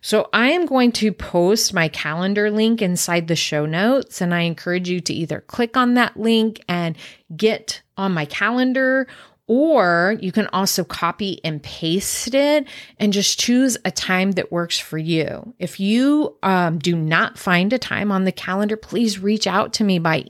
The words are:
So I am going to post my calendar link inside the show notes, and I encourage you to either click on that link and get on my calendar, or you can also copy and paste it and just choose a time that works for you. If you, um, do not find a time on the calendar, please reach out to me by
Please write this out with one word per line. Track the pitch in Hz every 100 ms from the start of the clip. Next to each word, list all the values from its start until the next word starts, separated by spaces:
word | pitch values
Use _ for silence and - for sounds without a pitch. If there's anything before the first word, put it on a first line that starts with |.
So | - 214 -
I | 208 247
am | 349 330
going | 262 240
to | - 214
post | - - 175 175 226 -
my | 190 160
calendar | - 151 160 190 208 214
link | 214 220 226
inside | 185 175 - 175 165
the | 160
show | - 151 151
notes, | 160 214 269 - -
and | 175
I | 175
encourage | 170 165 175 180 180
you | 180
to | -
either | - 165 -
click | - - 233 254
on | 247
that | 247 226 -
link | 226 226 220 220 -
and | 175 165 160 - - _ 160
get | 220 - - - _ -
on | 190
my | 170
calendar, | 147 - 208 247 254 254 262 262 254 - - _ -
or | 240 320 277 180 170 180 220
you | 185
can | 214 -
also | 185 190 -
copy | 175 - 170 - 196 -
and | 165 151
paste | - - 165 180 - - -
it | 269 285 302 269 - - _
and | 208
just | 202 196 -
choose | - 247 262 -
a | 185
time | - - 185 190
that | 180 -
works | 175 170 -
for | - 160
you. | 160 160 151 - - -
If | 180 -
you, | 196 226 269 294 294 -
um, | 190 185 175 165
do | 175 170
not | 156 165 220 -
find | 202 175 190
a | 254
time | - - 208
on | 190
the | 190
calendar, | - - 190 208 214
please | - 202 233 196
reach | 196 214 196
out | 185 -
to | -
me | 208 180
by | 165 160